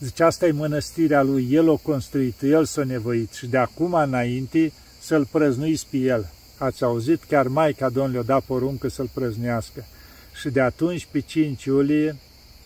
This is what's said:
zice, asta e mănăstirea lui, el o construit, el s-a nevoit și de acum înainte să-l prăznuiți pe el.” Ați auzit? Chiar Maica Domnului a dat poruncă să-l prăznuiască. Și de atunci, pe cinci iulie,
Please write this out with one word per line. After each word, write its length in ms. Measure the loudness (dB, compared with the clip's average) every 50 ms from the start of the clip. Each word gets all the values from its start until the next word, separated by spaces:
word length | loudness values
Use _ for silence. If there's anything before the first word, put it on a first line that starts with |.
zice, 220 | -12 -8 -2 2
asta 240 | 2 2 4 2 2
e 40 | 0
mănăstirea 720 | 2 0 -2 -2 -2 -4 -4 -4 -2 0 2 4 4 4
lui, 260 | 4 4 2 0 0 2
el 180 | 2 4 4 4
o 80 | 4
construit, 680 | 2 0 -2 -4 -4 -4 -4 -4 -2 -2 -2 -2 -2
el 220 | 0 2 2 2 2
s-a 200 | 0 -2 -4 -4
nevoit 480 | -4 -4 -4 -4 -2 -2 -2 -4 -4
și 140 | -8 -12 -6
de 100 | -2 0
acum 380 | 0 0 0 -2 -4 -4 0 2
înainte 800 | 2 2 2 0 -2 -2 -2 -2 -4 -6 -2 0 0 0 0 -2 -8 -18 -20 -20 -20
să-l 240 | -4 0 0 0 0
prăznuiți 600 | 0 2 2 2 2 2 0 0 -2 -2 -2 -4 -4
pe 60 | -2
el.” 340 | 0 0 0 0 0 -2 -6 -12 -20 -20 -20 -10 -6
Ați 240 | -4 -4 -2 -2 -2
auzit? 380 | 0 0 0 0 0 0 0
Chiar 240 | 0 2 2 2 2
Maica 420 | 2 2 2 2 2 0 0 -2 -2
Domnului 300 | 0 0 -2 0 -2 -2
a 40 |
dat 220 | 0 0 0 0 0
poruncă 440 | -2 -2 -2 -2 -2 -4 -4 -6 -6
să-l 220 | -4 -6 -8 -6 -6
prăznuiască. 680 | -4 -4 -4 -4 -4 -4 -4 -4 -4 -6 -8 -12 -18 -18 -18 -20 -20 -20 -20 -20 -20 -20 -20 -16 -10
Și 80 | -8 -2
de 120 | 0 2
atunci, 480 | 2 2 0 0 -2 -2 -2 -4 -8 -6
pe 100 | -6 -6
cinci 440 | -6 -2 -2 -2 0 0 -4 -6 -4
iulie, 520 | 0 2 2 2 2 2 2 0 -2 -4 -8 -14 -20 -20 -20 -20 -20 -20 -20 -20